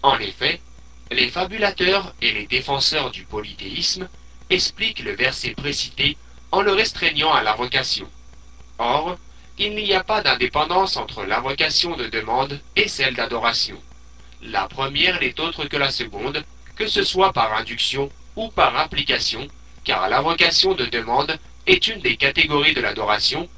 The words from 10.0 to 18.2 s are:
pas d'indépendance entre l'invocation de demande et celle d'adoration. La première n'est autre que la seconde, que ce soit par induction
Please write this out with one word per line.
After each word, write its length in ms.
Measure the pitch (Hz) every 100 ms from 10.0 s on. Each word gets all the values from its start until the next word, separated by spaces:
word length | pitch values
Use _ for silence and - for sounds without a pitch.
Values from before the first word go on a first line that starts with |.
pas 180 | 185 214
d'indépendance 760 | 175 123 123 147 156 180 190 135
entre 260 | 110 -
l'invocation 720 | 95 110 131 139 156 147 170 160
de 120 | 113
demande 520 | 110 107 120 139 143 - -
et 120 | 202
celle 280 | - 135 123
d'adoration. 640 | 113 117 117 113 - 90 - - - - - -
La 260 | 113 104 98
première 520 | - 135 143 180 165
n'est 200 | 131 123
autre 260 | 160 160 147
que 120 | 147
la 140 | 139
seconde, 520 | 131 117 101 123 151 151 - - -
que 120 | 214
ce 160 | 214
soit 300 | - 180 190
par 200 | 131 110
induction 560 | 107 110 117 - 135 139 -